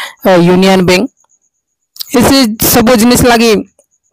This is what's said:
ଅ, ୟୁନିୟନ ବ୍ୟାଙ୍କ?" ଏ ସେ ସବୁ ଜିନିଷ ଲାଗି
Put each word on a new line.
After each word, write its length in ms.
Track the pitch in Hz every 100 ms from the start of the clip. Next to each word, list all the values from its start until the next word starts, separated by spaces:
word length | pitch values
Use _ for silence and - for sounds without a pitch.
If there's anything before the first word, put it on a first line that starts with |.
| - - 202
ଅ, 100 | 180
ୟୁନିୟନ 440 | 170 185 190 190
ବ୍ୟାଙ୍କ?" 260 | 175 185 254 _ _ _ _ _ _ _ _ - - 247
ଏ 40 |
ସେ 460 | - 269 226 226 -
ସବୁ 300 | 254 233 240
ଜିନିଷ 280 | 240 247
ଲାଗି 320 | 247 233 233 196 - _ _ _ _